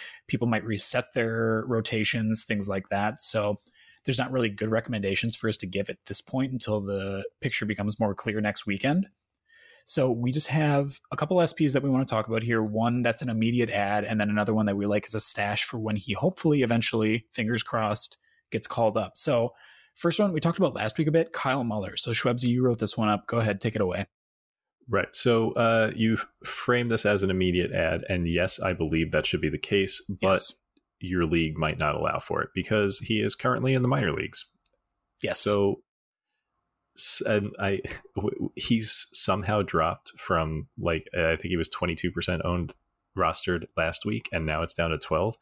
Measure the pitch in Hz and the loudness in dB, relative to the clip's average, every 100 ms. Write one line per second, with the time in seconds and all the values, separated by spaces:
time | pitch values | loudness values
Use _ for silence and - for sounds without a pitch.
0 | - - - 110 120 110 113 101 - 127 | -16 -18 -6 -2 0 0 0 0 0 0
1 | - 123 113 113 113 110 117 113 110 110 | -2 -2 0 0 0 0 0 -2 0 0
2 | 104 120 110 110 - 107 98 98 - 101 | 0 0 0 0 0 -2 -2 -4 -2 -2
3 | 107 - - 113 104 101 - _ - _ | -2 -2 -2 0 0 -2 -8 _ -20 _
4 | - 123 127 131 113 101 110 110 - 110 | -4 -2 -2 0 -2 -2 -2 -2 -2 -2
5 | 98 98 117 - 110 104 92 95 98 95 | -2 0 -2 -2 -2 -2 -4 -4 -6 -8
6 | - 101 - 131 131 127 - 107 98 98 | -6 -6 -4 -4 -4 -4 -2 -2 -2 -4
7 | 98 98 - - 120 - 107 104 104 107 | -4 -6 -8 -8 -6 -4 -4 -2 -4 0
8 | 107 95 117 107 107 - - 98 131 170 | -2 -2 -4 -2 -2 -2 -4 -2 0 0
9 | 196 _ _ _ _ _ - - - - | -2 _ _ _ _ _ -20 -12 -4 0
10 | 131 117 123 143 - 151 151 143 143 - | 2 2 -2 -2 0 2 2 2 0 -6
11 | - - 151 185 165 - 151 131 139 131 | -12 -6 0 2 2 2 2 2 2 2
12 | 135 110 107 110 117 113 110 110 117 120 | 2 0 0 -2 0 0 0 0 0 2
13 | 120 113 127 110 113 120 113 104 101 107 | 0 0 -2 0 2 2 0 0 0 0
14 | 101 107 104 104 104 110 104 101 104 104 | 0 0 0 2 2 2 2 0 0 0
15 | - 107 - - 101 101 - 120 107 104 | -2 -2 -2 0 -2 -2 -4 -4 -4 -4
16 | - 98 175 - 160 147 120 117 - 113 | -4 -2 -2 0 2 4 4 2 2 2
17 | 107 117 - - 110 120 - 117 107 107 | 2 0 -4 -4 -2 -2 -2 -2 0 0
18 | - - _ _ _ 110 - - 110 110 | -2 -4 _ _ _ -6 -4 2 2 2
19 | 92 - - 120 117 - - - _ - | -2 -2 2 2 0 -4 -20 -20 _ -2
20 | 170 160 202 156 165 170 165 - 110 - | 0 2 2 2 0 2 2 2 -2 0
21 | 156 160 165 - 135 135 120 107 98 - | 2 2 2 -2 0 0 0 -2 -4 -2
22 | - 113 123 120 120 123 127 113 107 - | -2 0 0 2 2 2 2 2 0 0
23 | 107 104 - 117 110 98 117 107 92 90 | 2 0 0 0 0 0 -2 0 0 0
24 | 95 _ _ _ _ _ _ _ - 98 | -4 _ _ _ _ _ _ _ -2 -2
25 | - - 120 117 110 - 117 113 110 - | 0 2 4 4 4 2 4 4 2 2
26 | 113 110 - _ - - - 123 120 113 | 2 2 -2 _ -10 -4 0 2 2 2
27 | 104 101 95 92 92 90 85 90 82 85 | 2 2 2 2 2 2 0 0 0 0
28 | - 90 85 85 90 - 95 85 78 80 | -2 -2 0 0 0 0 -2 -2 0 0
29 | 80 76 73 - 78 73 - 101 95 - | 0 0 0 -2 -2 -4 -2 0 2 -2
30 | - 95 95 92 - - _ _ _ _ | -4 -2 2 2 0 -6 _ _ _ _
31 | 90 90 82 85 80 78 78 80 76 76 | -4 0 2 2 0 0 -2 0 -2 0
32 | 76 - - 80 - 95 - 107 101 95 | -2 -4 -4 -4 -4 -6 0 0 2 0
33 | - 110 107 - 131 - 131 131 123 139 | -2 -2 0 0 0 0 2 2 2 2
34 | - - - - - _ - _ _ _ | 0 -2 -4 -6 -10 _ -20 _ _ _
35 | _ _ - - 107 104 101 - _ _ | _ _ -2 2 2 4 2 0 _ _
36 | _ _ _ _ _ _ _ _ _ - | _ _ _ _ _ _ _ _ _ -2
37 | - - - 107 104 - 98 98 - - | 0 2 2 0 0 -2 -2 -2 -4 -12
38 | - - 101 - - - - 113 110 - | -10 -4 -4 -2 -6 -6 0 0 2 0
39 | - - - 98 101 107 90 82 80 - | 2 2 2 0 0 0 2 2 0 -2
40 | - - - 85 78 78 71 - 87 82 | -10 -12 0 0 2 -2 -8 -4 -2 -2
41 | - 87 80 80 87 87 82 - 87 82 | -2 0 0 0 0 -2 -2 -2 -4 -2
42 | 90 - - 85 85 87 82 - _ _ | -4 -2 -2 -2 0 -2 -4 -8 _ _
43 | _ 92 82 - - 85 - - 82 - | _ -2 0 0 -2 -2 -4 -2 -2 -2
44 | - 113 - 82 78 78 85 - 85 78 | -4 -6 -4 -4 -2 -2 -2 -2 0 -2
45 | - 80 104 - | 0 0 0 -4